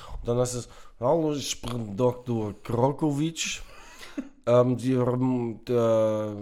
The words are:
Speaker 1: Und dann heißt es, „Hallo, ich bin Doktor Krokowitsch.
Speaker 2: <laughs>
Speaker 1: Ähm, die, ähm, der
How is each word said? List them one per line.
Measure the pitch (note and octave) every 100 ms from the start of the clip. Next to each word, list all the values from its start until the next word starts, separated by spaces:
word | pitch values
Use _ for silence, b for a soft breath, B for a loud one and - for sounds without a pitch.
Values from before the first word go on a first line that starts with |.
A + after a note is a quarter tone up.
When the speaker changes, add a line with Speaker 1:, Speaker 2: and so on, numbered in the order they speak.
| B B
Speaker 1:
Und | A#2
dann | A#2+
heißt | B2
es, | B2 - B B -
„Hallo, | A#2+ E3 D#3
ich | C#3+ - -
bin | A#2+ A#2+ G#2+ G2
Doktor | B2 B2 - A2+ G#2 G2+
Krokowitsch. | - A2+ C3+ C#3 D#3 C#3 D#3+ D#3+ - -
Speaker 2:
<laughs> | B B B B B B B - -
Speaker 1:
Ähm, | B2 B2 A#2
die, | B2
ähm, | B2+ B2 B2+ C3 B2+ A#2 G2+ -
der | A#2+ A2+ A2 A2 G#2+ G#2+ G#2